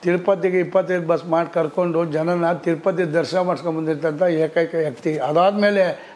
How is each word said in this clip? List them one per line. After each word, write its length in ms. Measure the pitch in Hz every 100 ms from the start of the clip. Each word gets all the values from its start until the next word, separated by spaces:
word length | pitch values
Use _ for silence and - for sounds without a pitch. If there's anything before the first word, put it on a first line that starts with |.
ತಿರುಪತಿಗೆ 580 | 175 180 180 190 185 185
ಇಪ್ಪತ್ತೈದು 480 | 170 190 175 180 165
ಬಸ್ 180 | 165 170
ಮಾಡಿ 280 | 165 165
ಕರ್ಕೊಂಡು 520 | 175 151 151 175 165 170
ಜನನ 480 | 151 160 175 170
ತಿರುಪತಿ 600 | 175 - 160 196 180 175
ದರ್ಶನ 260 | 160 143 180
ಮಾಡ್ಸ್ಕೊಂಡ್ 400 | 180 170 170 160
ಬಂದಿರ್ತಂಥ 420 | 156 151 160 151
ಏಕೈಕ 540 | 180 160 160 170 170 165
ವ್ಯಕ್ತಿ. 420 | 151 120 165 151
ಅದಾದ್ಮೇಲೆ 1000 | 131 156 185 208 208 202 180 143 -